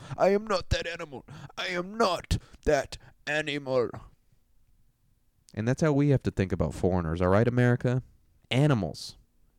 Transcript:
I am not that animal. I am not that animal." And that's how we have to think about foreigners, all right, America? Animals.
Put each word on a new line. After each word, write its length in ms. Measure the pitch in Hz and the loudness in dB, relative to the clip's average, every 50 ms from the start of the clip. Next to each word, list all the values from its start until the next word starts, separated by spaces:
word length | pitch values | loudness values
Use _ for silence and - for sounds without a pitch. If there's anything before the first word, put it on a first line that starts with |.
| - - 135 - | -12 -12 -2 2
I 120 | 160 190 | 2 2
am 160 | 202 208 214 | 2 2 -2
not 220 | 220 196 175 - - | -2 -4 -4 -2 -2
that 180 | - 170 170 | -2 -2 -2
animal. 380 | 170 170 165 170 151 139 156 - - 143 165 143 - - | -8 -10 -10 -12 -12 -14 -16 -16 -16 -20 -18 -18 -16 -12
I 120 | - 180 185 | -10 -8 -6
am 280 | 180 175 180 190 214 | -4 -6 -6 -6 -2
not 400 | 226 226 190 170 - - - - - - - - - - | 0 0 0 0 -2 -2 -4 -4 -4 -4 -10 -20 -6 0
that 320 | 151 151 135 - - - - - - - _ - | 2 2 2 0 -4 -10 -16 -18 -20 -20 _ -8
animal." 640 | 143 147 156 156 147 143 147 139 131 131 127 113 - - - - - _ _ _ _ _ _ _ _ _ _ _ _ _ _ _ _ _ _ _ _ _ _ _ _ _ _ _ - - | -4 -2 -2 -2 -2 -4 -6 -4 0 0 0 0 0 -4 -12 -16 -20 _ _ _ _ _ _ _ _ _ _ _ _ _ _ _ _ _ _ _ _ _ _ _ _ _ _ _ -14 -8
And 120 | - 107 | -4 -2
that's 140 | 120 135 - | -2 0 2
how 120 | 165 156 | 2 2
we 180 | 143 139 143 147 | 4 4 4 4
have 120 | 135 123 - | 2 2 2
to 60 | 98 | -2
think 220 | - - 95 90 | 0 0 -2 -2
about 220 | 95 85 87 69 - | 0 -2 -2 -4 -2
foreigners, 480 | - - 90 92 90 85 78 82 87 | 0 0 0 2 2 0 -2 -2 2
all 60 | 92 90 | 2 4
right, 200 | 95 104 117 120 | 4 4 4 4
America? 540 | 120 123 123 123 120 - - 123 123 127 - - _ _ _ _ _ _ _ - | 4 4 4 4 4 2 0 -2 -2 -2 -4 -8 _ _ _ _ _ _ _ -2
Animals. 680 | 117 127 147 147 135 107 90 73 - - - - - - _ _ _ _ _ _ _ | 2 2 4 4 4 2 0 -2 -6 -10 -14 -16 -18 -20 _ _ _ _ _ _ _